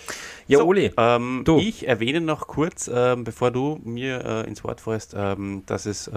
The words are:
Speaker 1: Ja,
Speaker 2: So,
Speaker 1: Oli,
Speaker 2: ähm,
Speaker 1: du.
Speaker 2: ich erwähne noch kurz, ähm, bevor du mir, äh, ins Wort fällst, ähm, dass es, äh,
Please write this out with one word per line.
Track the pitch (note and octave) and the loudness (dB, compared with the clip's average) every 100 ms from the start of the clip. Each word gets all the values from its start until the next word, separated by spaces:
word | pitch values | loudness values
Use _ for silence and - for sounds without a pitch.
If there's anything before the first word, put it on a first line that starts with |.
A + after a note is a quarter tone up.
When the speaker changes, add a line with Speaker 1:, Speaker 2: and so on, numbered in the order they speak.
| - - - - - | -14 -14 -14 -14 4
Speaker 1:
Ja, | C#3 | 4
Speaker 2:
So, | D#3+ | 6
Speaker 1:
Oli, | G3 B2+ - | 4 2 4
Speaker 2:
ähm, | A#2 A#2+ B2 B2+ | 4 4 2 -2
Speaker 1:
du. | D3+ D#3+ | 4 4
Speaker 2:
ich | G#3 - - | 4 -2 0
erwähne | A2+ A#2 D#3+ | 0 2 0
noch | D#3+ D3+ - | -2 -4 -6
kurz, | - D#3+ - - | -2 -2 -2 -4
ähm, | A#2+ B2 B2 | 2 2 2
bevor | A2+ - B2 | -2 0 0
du | B2 C#3 D#3 | 2 -2 -4
mir, | A#2 A#2+ C3 B2+ | -8 -6 -6 -6
äh, | - A2 A2 | -4 -4 -4
ins | G#2 | -8
Wort | A#2+ A#2+ | -8 -8
fällst, | - A2 - G2 | -4 -6 -6 -4
ähm, | G2+ G2 G2 G2 - | -4 -2 -4 -8 -6
dass | G2+ G#2+ | -6 -4
es, | G2+ | -8
äh, | - | -6